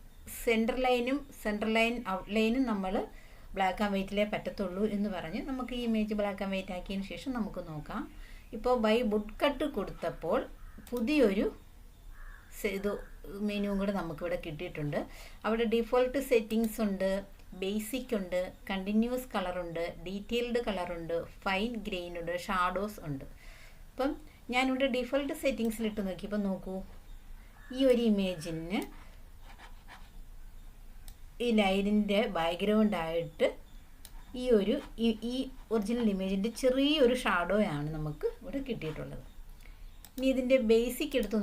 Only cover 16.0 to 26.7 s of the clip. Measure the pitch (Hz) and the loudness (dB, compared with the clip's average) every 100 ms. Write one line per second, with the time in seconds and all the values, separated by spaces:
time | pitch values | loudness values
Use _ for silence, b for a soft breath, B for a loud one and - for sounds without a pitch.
16 | 254 277 269 226 214 220 226 - 208 190 | 4 2 4 4 4 2 2 2 0 2
17 | 190 196 196 - - 185 190 214 208 254 | 2 0 -4 -14 -16 -6 -2 -2 -2 -4
18 | 254 208 180 180 185 - - 190 190 214 | -2 -2 0 -2 -2 -6 -4 -4 2 4
19 | 240 254 254 208 180 180 170 165 170 - | 4 0 -2 -2 -2 -2 -4 -4 -4 -6
20 | 170 196 202 233 240 233 233 190 175 170 | -8 -8 -2 -2 0 0 0 -2 -4 -4
21 | 165 170 - - 196 190 226 226 196 185 | -2 -2 -4 -4 -2 0 0 -2 -4 -6
22 | 175 175 165 175 - 185 180 185 208 214 | -6 -6 -4 -2 0 2 2 0 -2 -4
23 | 160 139 - B B B B B - - | -6 -6 -8 B B B B B -10 -2
24 | 277 370 B B - 247 262 254 269 247 | -2 -2 B B -2 2 2 4 2 2
25 | 240 277 285 311 269 226 226 220 220 214 | 0 0 0 0 0 2 0 0 -2 -2
26 | 190 180 202 208 196 190 190 | -4 -4 -4 -2 0 -2 -4